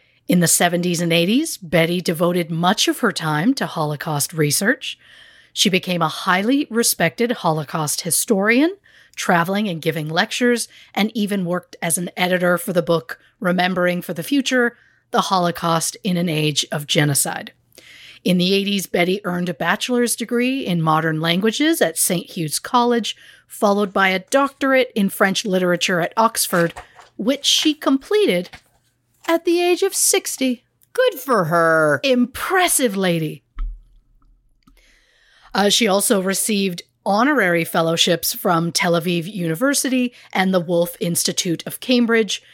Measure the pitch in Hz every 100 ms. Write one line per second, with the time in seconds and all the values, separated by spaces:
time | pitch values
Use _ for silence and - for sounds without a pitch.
0 | _ _ - 175 165 - 175 175 180 170
1 | 170 165 170 247 320 - 160 170 165 180
2 | 175 160 175 180 165 165 180 202 - 311
3 | 214 - 160 151 196 277 180 - 151 147
4 | - 147 - 160 151 139 202 - - -
5 | - - - - _ - 196 180 185 175
6 | 160 - - 185 208 285 - 226 233 -
7 | 165 - 233 - 175 156 147 170 151 -
8 | 175 - - 196 208 233 320 403 _ -
9 | - - - 175 170 196 214 165 156 156
10 | 151 165 220 - 247 233 - - - -
11 | 214 220 202 202 170 180 - - 170 165
12 | 175 - 180 180 180 175 - 175 165 165
13 | - - _ _ 180 180 180 180 180 175
14 | - 170 - 285 254 254 240 - _ _
15 | _ 226 - 190 175 170 170 165 - -
16 | 196 175 175 156 151 139 - 156 147 160
17 | 147 139 - - 220 - _ - - -
18 | - - - 180 180 196 196 202 175 190
19 | 175 196 180 175 180 175 170 214 - 247
20 | 233 - 226 240 247 269 - 175 160 156
21 | 160 156 165 170 220 220 302 330 170 165
22 | - 175 - - 156 - - 247 240 233
23 | 208 - - - _ - 208 202 202 196
24 | 190 190 185 277 277 - 269 262 247 190
25 | 196 - 196 185 220 185 180 175 - 175
26 | 175 - 226 - - 180 170 - - -
27 | - - 214 277 - - 311 294 311 269
28 | - 427 370 175 185 - _ _ _ _
29 | _ _ - 330 349 339 349 349 381 -
30 | - 392 - - 262 240 _ _ _ -
31 | 508 330 - 226 156 170 165 160 151 143
32 | 277 247 247 - - 370 339 - 247 196
33 | 185 170 156 151 _ - - - - _
34 | _ _ _ _ _ _ _ _ _ _
35 | _ _ _ _ - - 202 - 220 196
36 | - 208 185 190 - 208 196 175 - _
37 | - 202 262 285 185 170 165 190 165 165
38 | - 165 - - 208 170 170 - 180 170
39 | 170 170 165 185 170 160 262 269 277 254
40 | 247 - - 208 190 185 165 170 170 -
41 | 170 170 - 170 175 160 - - - 247
42 | 233 226 208 - -